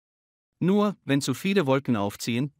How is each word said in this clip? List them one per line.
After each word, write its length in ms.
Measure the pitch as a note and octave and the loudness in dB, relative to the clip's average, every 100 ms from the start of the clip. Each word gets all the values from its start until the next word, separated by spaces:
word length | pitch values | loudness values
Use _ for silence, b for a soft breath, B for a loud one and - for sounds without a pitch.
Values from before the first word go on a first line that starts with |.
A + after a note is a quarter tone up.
| _ _ _ _ _ _ | _ _ _ _ _ _
Nur, 360 | E3 G3+ G#3 - - | 0 2 0 -2 -2
wenn 160 | C#3 | 0
zu 120 | C3+ | 0
viele 320 | B2+ F#3 G3 C#3+ | -2 0 0 2
Wolken 300 | C3 C#3 A2+ | 2 2 0
aufziehen, 580 | G2+ - - A#2 C#3+ - | -2 -4 -4 -2 -4 -8